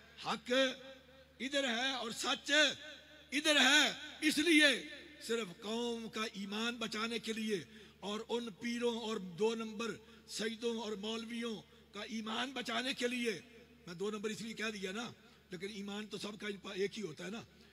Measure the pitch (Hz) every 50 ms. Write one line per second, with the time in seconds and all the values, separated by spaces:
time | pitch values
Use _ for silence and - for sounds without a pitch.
0 | - - - - - 156 202 226 - - 247 269 269 262 247 - - - - -
1 | - - - - - - - - 220 269 294 277 277 254 226 233 254 269 269 247
2 | 220 233 214 - - 247 269 - - - 285 302 302 269 - - - 311 285 -
3 | - - - - - - 247 294 302 320 294 285 262 262 285 302 277 220 180 -
4 | - - - - 302 311 - - 302 349 320 302 302 285 247 185 151 - - -
5 | - - - - - - 233 233 220 175 170 - - 208 226 233 240 240 233 226
6 | 226 220 - 220 220 240 - 196 202 196 202 214 226 240 240 233 220 214 - 214
7 | 220 226 233 220 - 220 220 226 220 220 208 175 135 - - - - - - -
8 | - 196 208 220 226 - 214 240 240 233 175 - - 233 233 240 240 240 233 226
9 | 233 214 226 214 185 185 170 160 208 226 233 226 226 220 220 202 233 220 170 -
10 | - - - - - - - - 208 220 226 214 240 233 233 226 233 208 220 190
11 | 196 214 226 226 226 220 233 233 233 233 220 185 - - - - - - - 196
12 | 220 - 214 226 214 220 220 240 247 269 269 254 226 - 226 233 247 262 277 -
13 | 247 240 247 247 240 226 196 151 - - - - - - - - - 170 180 170
14 | 196 214 214 214 202 214 214 - 208 233 220 - 214 226 214 196 190 190 190 226
15 | 240 180 123 - - - - - - - 185 170 190 196 220 196 202 202 202 208
16 | 214 208 214 185 - 208 208 180 208 208 202 180 - 202 208 185 202 190 - 226
17 | 202 160 147 - 180 180 214 226 226 - - - - -